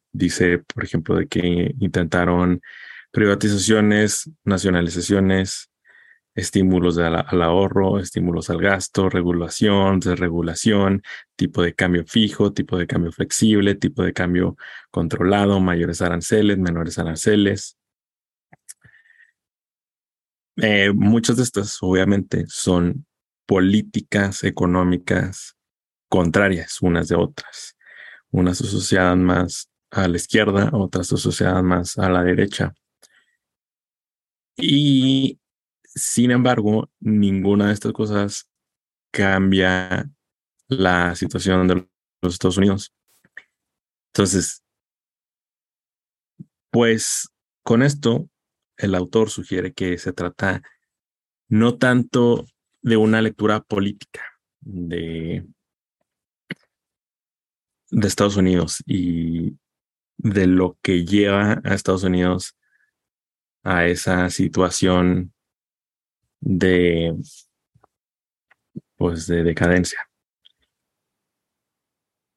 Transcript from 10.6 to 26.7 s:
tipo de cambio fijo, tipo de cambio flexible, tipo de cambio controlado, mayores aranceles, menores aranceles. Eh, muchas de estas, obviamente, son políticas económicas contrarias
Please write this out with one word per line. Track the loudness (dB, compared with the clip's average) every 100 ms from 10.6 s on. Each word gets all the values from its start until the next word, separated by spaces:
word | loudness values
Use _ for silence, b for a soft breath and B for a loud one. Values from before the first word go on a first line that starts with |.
| 0 2 2 0 -4 B B -6
tipo | -4 0
de | -2
cambio | 0 0 0 0
fijo, | 0 0 0 -2
tipo | -2 -4 -4
de | -2
cambio | -2 -4
flexible, | -4 -6 0 2 4 2
tipo | 0 -2 -2
de | -4
cambio | -2 -2 0 -2 -4 B B B
controlado, | -4 -4 0 2 2 2 2
mayores | 2 0 -2 -2
aranceles, | -2 -4 0 2 2 0
menores | -2 -2 -6 -6
aranceles. | -6 -4 0 2 2 0 -8 -18 _ _ _ _ _ _ _ _ -20 -20 b b b b b b _ _ _ _ _ _ _ _ _ _ _ -4
Eh, | 0 2 2
muchas | 2 4 2 2 0
de |
estas, | 0 -2 -6 -4
obviamente, | 0 2 2 0 0 -4 -6
son | -4 0 2 2 -2 -10 _ _ _ -2
políticas | 2 4 2 0 -6 -2 0 0 -2
económicas | -4 -2 0 2 2 0 0 -2 -2 -8 -18 _ _ _ _ _ -2
contrarias | 0 2 2 2 0 -6